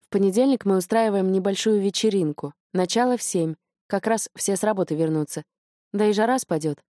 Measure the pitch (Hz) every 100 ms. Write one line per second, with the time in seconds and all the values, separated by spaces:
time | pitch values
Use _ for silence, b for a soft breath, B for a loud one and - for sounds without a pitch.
0 | _ 196 196 190 269 254 196 190 180 226
1 | 226 202 190 190 190 196 220 208 196 -
2 | 220 196 156 151 143 _ _ 185 185 226
3 | 247 247 - 185 160 156 _ _ _ 196
4 | 220 226 - - - 196 214 208 175 156
5 | 160 156 151 - - _ _ _ _ 202
6 | 214 208 226 262 - 165 156 147